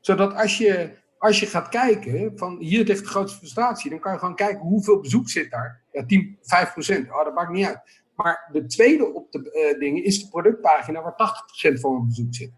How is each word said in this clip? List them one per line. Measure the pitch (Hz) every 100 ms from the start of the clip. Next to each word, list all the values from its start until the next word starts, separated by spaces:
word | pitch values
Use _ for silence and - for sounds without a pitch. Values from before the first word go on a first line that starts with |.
Zodat | - 196 202
als | 202 214 -
je, | 220 180 160 - _ _
als | 214 208
je | 202
gaat | 175 165
kijken | 233 254 208 - 139 214 196
van | 180 180
hier | 165 208
ligt | 214 196
de | -
grootste | 196 196 -
frustratie, | - - 240 233 143
dan | 156
kan | 190
je | 180
gewoon | 180
kijken | 175 208 196
hoeveel | 165 208 196 202
bezoek | 143 202 254
zit | - 151
daar. | 120 117 - _
Ja, | - 123
tien, | 190 - -
vijf | - 180 175
procent, | - 151 185 135
oh, | 139
dat | 151
maakt | 143 170
niet | 180 190
uit. | 131 _ _ _ -
Maar | 170 170 -
de | 151 135
tweede | 160 233 311 233
op | - -
de, | 151 135
eh, | 151 151 135
dingen | 143 156
is | 180 196
de | -
productpagina | 170 185 226 170 151 120 160
waar | 165 -
tachtig | 214 - -
procent | - 165 127
van | 135
het | 131 120
bezoek | 117 120
zit. | - -